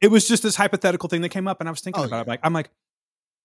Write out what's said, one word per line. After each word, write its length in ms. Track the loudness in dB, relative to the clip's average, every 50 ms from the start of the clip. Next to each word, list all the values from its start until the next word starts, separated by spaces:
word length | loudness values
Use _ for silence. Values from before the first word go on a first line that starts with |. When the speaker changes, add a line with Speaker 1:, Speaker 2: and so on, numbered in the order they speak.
Speaker 1:
It 60 | 6 6
was 180 | 8 6 6
just 140 | 4 2 0
this 140 | 0 0 0
hypothetical 540 | 0 0 0 0 0 0 0 0 -2 -4 -4
thing 120 | -4 -4
that 80 | -4 -4
came 180 | -6 -6 -6
up, 120 | -6 -6 -6
and 80 | -8
I 40 | -10
was 100 | -10 -10
thinking 200 | -10 -8 -6 -6
Speaker 2:
Oh, 40 | -6
Speaker 1:
about 100 | -4 -6
it. 40 | -6
Speaker 2:
yeah. 20 |
Speaker 1:
I'm 60 | -6
like, 120 | -6 -6 -4 -2
I'm 100 | -2 -2
like, 160 | -2 -4 -8 _ _ _ _ _ _ _ _ _ _ _ _ _ _